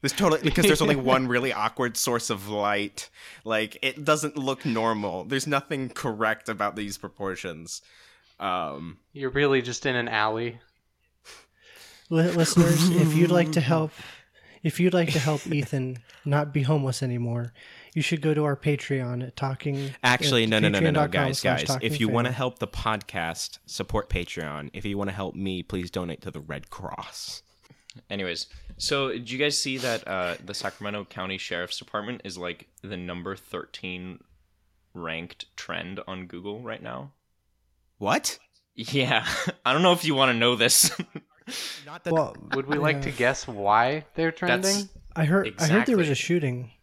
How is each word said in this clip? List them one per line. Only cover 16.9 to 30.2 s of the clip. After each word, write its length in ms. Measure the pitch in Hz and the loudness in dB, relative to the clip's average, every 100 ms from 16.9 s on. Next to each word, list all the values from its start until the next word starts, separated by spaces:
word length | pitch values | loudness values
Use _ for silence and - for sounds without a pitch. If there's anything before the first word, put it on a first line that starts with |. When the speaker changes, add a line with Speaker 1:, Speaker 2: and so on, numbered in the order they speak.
| 127 | -2
Speaker 2:
anymore, 500 | 131 123 117 120 117 - - - - 165 | -2 0 0 -2 -4 -10 -20 -20 -8 -4
you 80 | |
should 180 | 143 165 | 0 0
go 140 | 156 151 | 2 2
to 80 | |
our 120 | 151 139 | 2 0
Patreon 680 | 151 143 - 135 123 123 127 | 0 -2 0 -2 -2 -4 -6
at 100 | - | -6
Talking, 540 | 135 131 151 139 139 131 | -4 -4 -4 -4 -4 0
Speaker 1:
Actually, 400 | 127 127 151 127 | 4 4 4 4
Speaker 2:
at 60 | 113 | 4
Speaker 1:
no, 100 | 110 | 4
no, 100 | 107 | 4
no, 100 | 104 | 4
no, 120 | 160 | 4
no, 160 | 147 147 | 4 2
guys, 340 | 92 82 - | 2 0 0
guys. 220 | 98 80 | 2 2
If 0 | |
you 0 | |
Speaker 2:
patreon 0 | |
dot 0 | |
com 0 | |
slash 0 | |
talking 260 | 73 131 113 147 | 0 0 0 0
fail. 120 | 110 | 2
Speaker 1:
wanna 200 | 113 123 | 2 0
help 280 | 127 127 127 | 0 -4 -4
the 80 | 107 | -8
podcast, 920 | - 113 107 - 95 82 82 - - - | -4 -2 -2 -4 -4 -4 -4 -8 -12 -14
support 460 | - 95 110 - | -10 -4 -4 -2
Patreon. 580 | - 87 - 78 73 73 | -2 -2 -6 -6 -8 -10
If 120 | - 101 | -8 -6
you 100 | 101 | -4
wanna 160 | 98 | -4
help 220 | 95 95 | -4 -8
me, 300 | - 95 92 | -4 -4 -4
please 260 | 82 95 87 | -4 -6 -4
donate 320 | - 87 76 | -6 -6 -8
to 80 | 92 | -10
the 100 | 78 | -12
Red 300 | 76 71 - | -10 -12 -12
Cross. 720 | - 95 - - - - - _ _ _ - _ - _ | -12 -10 -10 -12 -12 -12 -14 _ _ _ -20 _ -20 _
Speaker 4:
Anyways, 340 | 101 92 85 - - - - | -6 -4 -6 -8 -14 -18 -6
so 320 | - 143 135 | -2 0 0
did 220 | 113 117 | -4 -6
you 80 | 127 | -2
guys 200 | 147 143 | -2 0
see 200 | 143 131 | -2 -4
that, 280 | 123 113 - | -2 -4 -4
uh, 280 | 92 | -4